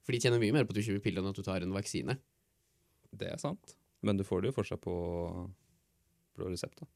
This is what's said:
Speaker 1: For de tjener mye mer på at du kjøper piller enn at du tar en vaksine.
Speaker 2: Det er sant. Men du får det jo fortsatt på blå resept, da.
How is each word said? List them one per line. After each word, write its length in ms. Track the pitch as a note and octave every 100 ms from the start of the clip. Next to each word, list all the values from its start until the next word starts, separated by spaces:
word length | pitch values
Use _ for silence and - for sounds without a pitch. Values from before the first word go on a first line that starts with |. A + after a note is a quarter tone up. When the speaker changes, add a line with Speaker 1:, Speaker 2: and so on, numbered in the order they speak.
Speaker 1:
For 80 | -
de 60 | A#2+
tjener 200 | B2 A#2+
mye 120 | G#2+
mer 120 | C#3+
på 80 | A#2
at 80 | G#2
du 20 |
kjøper 200 | A2 G2+
piller 160 | G#2 F2+
enn 60 | F#2+
at 60 | G2
du 60 |
tar 180 | G2 F#2+
en 100 | F2+ G2
vaksine. 400 | - G#2+ - C3 _ _ _ _ _ _ _ _ _
Speaker 2:
Det 160 | G2+ -
er 40 | -
sant. 380 | C#3+ G3 - - _ _
Men 140 | G#2 G2
du 80 |
får 180 | G2 F2+
det 80 | G#2
jo 40 | C3+
fortsatt 180 | G2 F2+
på 140 | - F2 F2 E2+ E2+ F2 F2+ F#2+ _ _ _ _ _ _ _
blå 140 | - G2
resept, 320 | F2+ - -
da. 60 | -